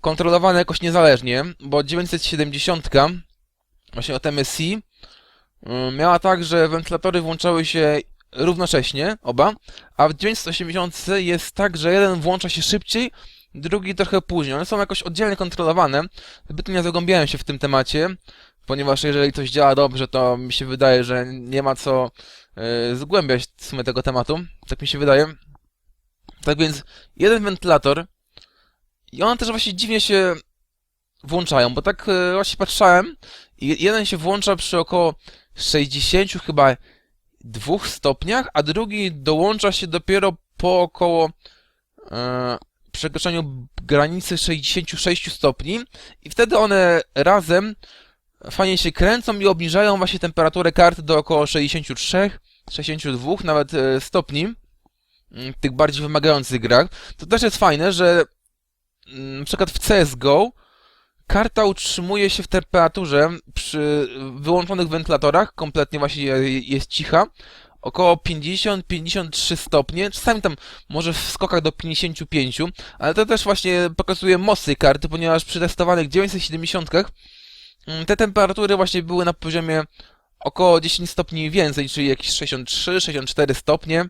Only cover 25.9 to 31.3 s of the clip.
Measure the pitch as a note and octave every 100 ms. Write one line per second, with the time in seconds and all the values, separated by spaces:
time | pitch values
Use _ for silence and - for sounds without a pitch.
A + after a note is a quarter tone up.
25.9 | _ _ _ - - - D3 D#3+ C#3+ -
26.9 | - _ _ F#3+ A3+ G#3 F#3 F3+ D3+ C#3
27.9 | C#3+ E3+ _ _ - _ _ _ _ _
28.9 | _ _ - G3+ A#3+ A3+ A3 G#3+ F3+ G#3+
29.9 | A3 G#3 G3 F#3 D#3+ _ _ _ _ _
30.9 | _ _ _ C#3